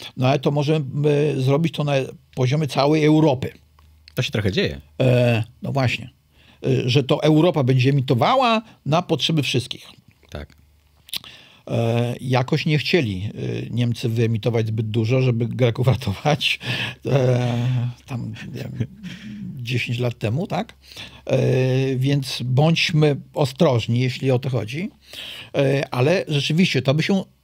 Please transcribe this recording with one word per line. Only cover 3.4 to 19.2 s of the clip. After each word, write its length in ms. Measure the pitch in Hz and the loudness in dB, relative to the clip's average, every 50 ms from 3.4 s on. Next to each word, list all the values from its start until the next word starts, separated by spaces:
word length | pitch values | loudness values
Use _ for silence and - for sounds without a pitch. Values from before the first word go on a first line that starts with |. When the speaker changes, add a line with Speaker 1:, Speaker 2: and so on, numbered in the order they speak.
| - - - - _ _ _ _ - _ _ _ _ _ - | -2 -8 -10 -12 _ _ _ _ -20 _ _ _ _ _ -6
Speaker 2:
To 60 | - | -6
się 100 | 123 - | -4 -2
trochę 200 | - 113 101 98 | -2 -2 0 0
dzieje. 300 | 95 175 202 104 71 69 - - _ - | 0 0 -2 -2 -4 -8 -14 -12 _ 0
Speaker 1:
E, 420 | 135 127 123 123 123 120 117 110 110 - - - | 2 4 4 4 4 4 2 0 -2 -4 -10 -14
no 100 | - 123 | -8 -6
właśnie. 380 | 120 135 131 120 - - - - - _ _ _ _ _ _ _ - - - | -2 0 0 0 0 -4 -8 -12 -18 _ _ _ _ _ _ _ -16 -6 -2
E, 240 | - 127 127 117 127 | 0 0 0 2 2
że 140 | 120 147 123 | 2 2 2
to 200 | 135 156 131 - | 2 0 2 4
Europa 400 | 151 156 151 165 180 170 156 135 | 4 4 6 6 4 4 2 2
będzie 260 | 123 135 131 123 135 | 4 4 4 4 4
emitowała 720 | 139 143 127 - 135 110 135 190 247 269 262 233 226 220 226 - - _ - | 2 2 2 2 2 2 2 2 4 4 4 2 2 0 -2 -4 -14 _ -4
na 160 | 143 143 170 | 0 0 0
potrzeby 420 | 180 - 165 131 - - 165 151 131 | 0 0 -2 -2 0 0 0 0 0
wszystkich. 440 | - - 127 - - - - - - - - _ _ _ _ _ - | 0 -2 -2 -4 -4 -10 -16 -18 -20 -20 -20 _ _ _ _ _ -14
Speaker 2:
Tak. 260 | - 76 71 - _ _ _ _ _ _ _ _ _ _ _ - - - - - - - - - - _ - - | -14 -14 -14 -14 _ _ _ _ _ _ _ _ _ _ _ -12 -12 -12 -12 -12 -20 -20 -20 -20 -20 _ -10 -4
Speaker 1:
E, 480 | - 117 117 117 117 120 120 120 120 - | -2 0 0 2 2 0 0 -2 -4 -6
jakoś 440 | - 135 127 123 127 - 165 147 - | -4 0 0 0 2 2 0 0 0
nie 120 | 165 151 143 | 2 0 0
chcieli, 520 | - - - 180 139 107 95 92 98 107 - - 127 123 117 117 123 | 0 2 2 2 2 0 -2 -4 -4 -6 -6 -6 -6 -6 -4 -6 -6
e, 40 | - | -6
Niemcy 400 | 117 117 120 120 117 - - 120 | -2 -2 0 0 -2 -2 -4 -4
wyemitować 580 | 113 117 117 110 113 107 - 123 113 117 110 110 | 0 0 0 2 0 0 -2 0 0 0 0 0
zbyt 200 | 107 110 113 110 | -2 -2 -2 -2
dużo, 320 | 104 120 110 110 131 131 | 0 0 0 2 2 2
żeby 260 | 131 131 117 110 123 113 | 2 2 2 0 0 -2
Greków 400 | 117 113 127 117 113 - 120 131 | 0 2 2 2 2 2 2 2
ratować. 720 | 120 - - - 95 - - 151 151 - - - - - - 123 120 - - - - - - | 2 0 0 -6 -6 -2 0 0 0 0 0 -2 -4 -4 -4 -4 -4 -4 -4 -6 -8 -8 -4
E, 520 | 127 131 139 127 127 123 120 123 120 120 120 120 127 127 120 120 123 120 - - | 0 0 2 2 2 2 2 0 0 -2 -2 0 0 0 -2 -2 -4 -6 -10 -12
tam, 280 | - 127 117 120 110 110 - - - - | -10 -8 -8 -8 -8 -10 -12 -12 -12 -12
nie 80 | 127 - - 127 123 | -10 -10 -8 -6 -6
wiem, 80 | - - - 214 214 180 - - | -6 -6 -8 -16 -16 -16 -16 -14